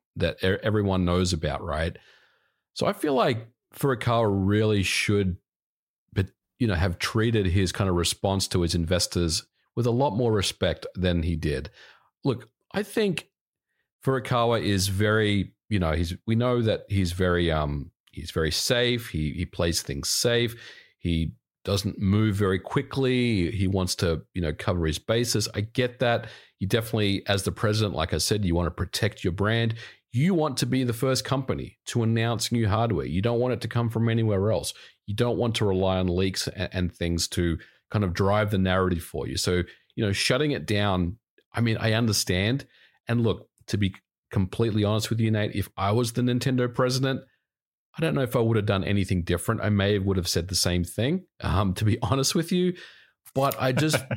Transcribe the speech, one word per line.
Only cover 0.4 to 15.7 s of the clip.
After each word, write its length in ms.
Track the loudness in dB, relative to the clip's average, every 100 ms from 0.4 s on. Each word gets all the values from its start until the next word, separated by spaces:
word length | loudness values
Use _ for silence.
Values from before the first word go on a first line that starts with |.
e-, 140 | 0 2
everyone 440 | 0 2 2 2 2
knows 260 | 2 2
about, 320 | 0 -2 -4
right? 340 | -4 -4 -4 -6 -20 -20 _ _ _ _ _
So 120 | -4 -2
I 60 |
feel 220 | -2 0
like 340 | 2 2 0 -6 _ _
Furukawa 540 | -4 -2 0 0 2 4
really 540 | 2 2 2 4 2
should, 540 | 2 0 0 2 0 -4 _ _ _ _ _ _ _
but, 160 | -4 -4 _ _ -4
you 80 | 0
know, 80 | 2
have 240 | 0 0
treated 460 | -4 0 2 2 2
his 260 | 2 0
kind 180 | 0 0
of 60 | 2
response 540 | 0 0 0 0 0
to 120 | 0
his 140 | 0 0
investors 720 | 0 0 0 0 0 -2 -6 _ _ -4
with 100 | 0
a 60 |
lot 240 | 2 0 0
more 160 | 0
respect 560 | 0 -2 -2 -2 -2 -8 -2
than 260 | 0 2
he 140 | 0 -2
did. 340 | -2 -4 -6 -16 -20 -20 _ _
Look, 260 | -4 -4 -8 _ _
I 80 | -8
think 460 | -4 0 0 -2 -8 _ _ _ _ _ _ _
Furukawa 560 | -2 -2 0 2 2 2
is 280 | 2 0 0
very, 640 | 0 2 4 2 2 -2 _
you 80 | -4